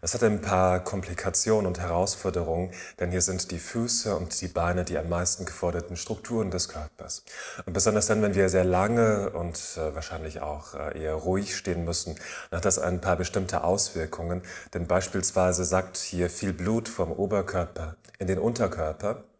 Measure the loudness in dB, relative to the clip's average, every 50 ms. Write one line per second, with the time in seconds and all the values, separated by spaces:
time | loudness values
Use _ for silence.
0 | -2 -2 0 4 4 4 4 2 0 2 4 4 6 6 4 4 0 -2 -4 -4
1 | -4 -4 -6 -4 -4 0 2 2 4 4 4 4 4 2 0 -2 -2 0 2 2
2 | 2 2 0 0 -2 -2 0 0 0 0 0 0 -2 -4 -6 -12 -14 -16 -6 -4
3 | -4 0 2 2 2 2 2 0 -2 -4 -4 -6 -6 -4 -2 -2 0 0 0 0
4 | 0 0 0 -2 -2 -2 -4 -4 -4 -4 -2 0 2 2 2 2 0 0 -2 -2
5 | -2 0 0 0 2 2 0 0 -2 -8 -6 -2 -2 -2 -2 -2 -4 -6 -8 -10
6 | -6 -6 -6 -8 -6 -4 -2 -2 -2 -2 0 -2 -2 -2 -4 -10 -10 -10 _ _
7 | -12 -12 -12 -12 -12 -14 -14 -14 -12 -12 -12 -12 -10 -4 0 2 4 4 4 4
8 | 4 4 4 4 4 2 4 4 4 4 6 4 4 6 4 4 4 4 4 4
9 | 4 4 4 2 0 -2 -4 -4 -4 -4 -4 -6 -6 -6 -6 -4 -4 -4 -4 -6
10 | -8 -8 -8 -8 -8 -8 -8 -6 -6 -6 -6 -8 -10 -12 -10 -8 -8 -6 -6 -4
11 | -4 -2 -4 -2 0 2 2 2 0 -2 -6 -6 -2 -2 -2 -2 0 0 0 0
12 | -2 -2 -6 -10 -10 -12 -12 -12 -10 -6 -4 0 2 4 4 4 2 0 0 0
13 | 2 2 2 2 0 -2 0 -2 -2 0 -2 0 2 2 2 2 2 0 0 -4
14 | -4 -4 -4 -6 -4 -4 -4 -4 -4 -8 -14 -16 -16 -8 -6 -4 -2 2 2 2
15 | 2 0 -2 2 0 2 4 4 4 4 4 2 2 2 2 2 0 0 -4 -4
16 | -4 -2 0 0 0 0 0 -2 -2 -2 -2 -2 0 0 0 0 0 -2 -2 -2
17 | -2 -2 0 -2 0 2 2 0 0 0 0 -2 -2 -2 -4 -8 -8 -8 -8 -12
18 | _ -20 _ -6 -2 0 0 2 2 0 2 2 0 0 0 -2 -2 -4 -4 -2
19 | -4 -4 -4 -4 -8 -20 _ _